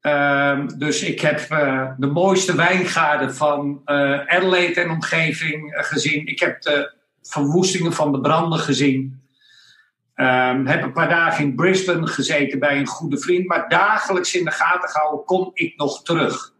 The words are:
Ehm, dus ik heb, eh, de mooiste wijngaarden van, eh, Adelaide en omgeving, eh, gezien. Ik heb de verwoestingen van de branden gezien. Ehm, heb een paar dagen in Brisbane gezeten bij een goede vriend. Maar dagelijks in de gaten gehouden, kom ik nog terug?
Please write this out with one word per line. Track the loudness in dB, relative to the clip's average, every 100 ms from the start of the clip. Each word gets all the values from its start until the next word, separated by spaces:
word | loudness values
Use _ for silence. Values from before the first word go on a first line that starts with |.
Ehm, | 0 2 2 2 2 0 -4 -4
dus | -2 -2
ik | -2 0
heb, | 0 0
eh, | -2 0 0 0 -4 -2
de | -2
mooiste | 2 4 4 2 2
wijngaarden | 2 2 0 0 2 2 -2 0
van, | 0 2 -2 -6 -2
eh, | 2 2 0 0
Adelaide | 2 4 2 2 0
en | -2
omgeving, | -2 -2 0 0 -2 -6 -6 -8
eh, | -8
gezien. | -4 -2 -2 -2 -4
Ik | -2
heb | -2 -2
de | -2 0 -2 _ _ _
verwoestingen | -10 -2 2 2 2 0 -2
van | 0 0
de | 0
branden | 2 2 2 -2
gezien. | -2 2 2 2 -4 -10 _ _ _ _ _ _ _ _ _ -2
Ehm, | 0 2 2 0 0
heb | 0
een | 0
paar | -2 2
dagen | 2 2 0
in | -2 2
Brisbane | 2 2 2 0 -2
gezeten | -2 0 0 0 0
bij | 0 0
een | -2
goede | -6 -4 -4
vriend. | 0 0 2
Maar | -2 2
dagelijks | 2 4 2 0 -2 0 -2
in | -2
de |
gaten | 0 0 0 -2
gehouden, | -2 -2 -4 -2
kom | -2 -2
ik | -4 -6 -2
nog | -4 -4
terug? | -2 0 0 -4 -12